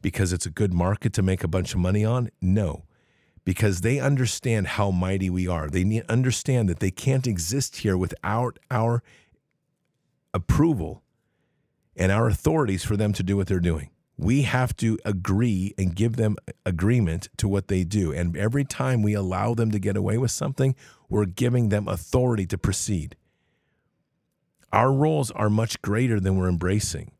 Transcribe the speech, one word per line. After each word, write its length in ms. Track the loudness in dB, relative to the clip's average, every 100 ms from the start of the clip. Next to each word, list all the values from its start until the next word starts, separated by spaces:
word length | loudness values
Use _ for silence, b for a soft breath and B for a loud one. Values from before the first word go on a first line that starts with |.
Because 320 | -4 -2 0
it's 140 | 0 -6
a 40 |
good 220 | -2 0
market 400 | 2 0 0 -2
to 80 | 0
make 240 | 0 0 0
a 20 |
bunch 260 | -2 -2
of 60 | 0
money 240 | 0 2
on? 280 | 0 0 -4 _
No. 420 | 0 2 0 -4 -12 b b b b b -4
Because 340 | 0 0 2
they 180 | 0 0
understand 680 | 2 2 0 -2 -2 0 0
how 240 | -2 0
mighty 380 | 0 0 0 0
we 180 | 0 -2
are. 220 | -2 -2
They 160 | 0 0
ne-, 180 | 0 0
understand 580 | 0 2 0 0 2 2
that 120 | 0
they 120 | -2
can't 360 | -2 0 0 0
exist 500 | -2 -2 -4 -4 -4
here 200 | 0 0
without 640 | -2 -4 -4 -2 -2 -6 _
our 340 | -2 0 0 b b b b _ _ _ _ _ _ _ _ _
approval 680 | -8 0 2 4 2 -4 -10 _ _ _ _ _ _ _ _ _ -2
and 120 | 2
our 160 | 4 2
authorities 560 | 2 2 2 0 -2
for 120 | -2 0
them 160 | 0
to 120 | 0
do 120 | 0 0
what 120 | 2
they're 120 | 0
doing. 300 | 2 0 -6 _ _ -4
We 260 | 0 2
have 340 | 2 0 -2 0
to 220 | -2 -2
agree 680 | -2 -4 0 2 2 0 -2 -2
and 160 | -2 0
give 200 | -2 2
them 200 | 0 -2 -8 -8
agreement 640 | -6 0 2 4 2 -2 -8 -4
to 100 | 0
what 220 | 0 0
they 140 | -2
do. 280 | 0 0 0
And 260 | 0 -2 0
every 280 | -2 0 -4
time 360 | -4 -2 2
we 140 | 2 0
allow 400 | -2 -2 -2 0
them 160 | 0
to 80 | 0
get 180 | 0 -2
away 220 | 0 0
with 100 | 0
something, 460 | -2 -4 0 0 0 B B B
we're 160 | -2 -2
giving 440 | 0 0 2 2
them 180 | 0 -2
authority 580 | -6 -2 0 2 0 -2
to 100 | -2
proceed. 580 | -2 -2 -2 -2 -4 -14 _ _ _ _ _ _ _ _ _ _ _ _ _ _ _
Our 220 | 2 4
roles 380 | 4 2 0 -2
are 180 | -2 0
much 320 | 2 0 -4
greater 380 | -2 0 2 2
than 180 | 2 2
we're 120 | 2
embracing. 640 | 2 2 0 -2 -6 -10 _